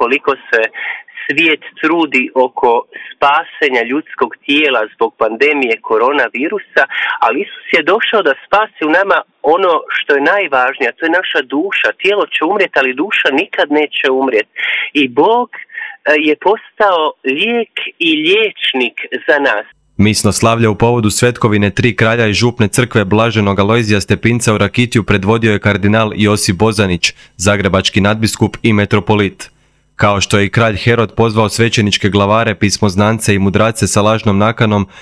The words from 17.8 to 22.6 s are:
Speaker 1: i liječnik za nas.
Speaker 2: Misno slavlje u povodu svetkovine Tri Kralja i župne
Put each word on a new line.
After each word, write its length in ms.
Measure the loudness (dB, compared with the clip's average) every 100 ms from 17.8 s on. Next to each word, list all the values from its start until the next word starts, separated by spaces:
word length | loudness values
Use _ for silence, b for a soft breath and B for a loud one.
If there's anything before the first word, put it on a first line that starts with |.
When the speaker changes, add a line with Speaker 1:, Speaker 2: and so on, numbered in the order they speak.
| -10 -4 -2
Speaker 1:
i 20 | 0
liječnik 720 | 2 2 0 -4 -4 -2 -4 -6 -12 -6 -2
za 100 | 0 0
nas. 180 | -2 -6 _ _ 0
Speaker 2:
Misno 360 | 0 2 0
slavlje 360 | 0 2 2 2
u 120 | 2
povodu 260 | 2 2 0
svetkovine 600 | 0 0 2 0 2 0
Tri 260 | 0 0 2
Kralja 300 | 0 2 0
i 120 | 0
župne 260 | 0 0